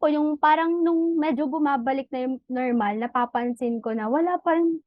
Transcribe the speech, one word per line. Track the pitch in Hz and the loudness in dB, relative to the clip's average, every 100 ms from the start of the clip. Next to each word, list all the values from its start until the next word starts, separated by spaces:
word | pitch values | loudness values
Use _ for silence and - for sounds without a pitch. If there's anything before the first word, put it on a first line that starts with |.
po, | 311 | 0
yung | 294 302 | 2 0
parang | 294 302 311 330 339 | 2 4 4 2 2
nung | 339 330 330 | 2 2 2
medyo | 330 311 254 294 | 0 0 0 -2
bumabalik | 311 294 277 240 269 262 | 0 0 0 0 -2 -4
na | 254 254 | -6 -4
yung | 262 - | -6 -6
normal, | 254 254 240 208 214 | -4 0 0 0 -2
napapansin | 240 247 240 240 240 240 240 233 | -4 -2 -2 -2 -4 -4 -4 -4
ko | 226 | -4
na | 220 214 | -4 -2
wala | 285 349 349 | 0 0 0
pa | 339 330 | 0 2
rin | 339 320 | 2 -2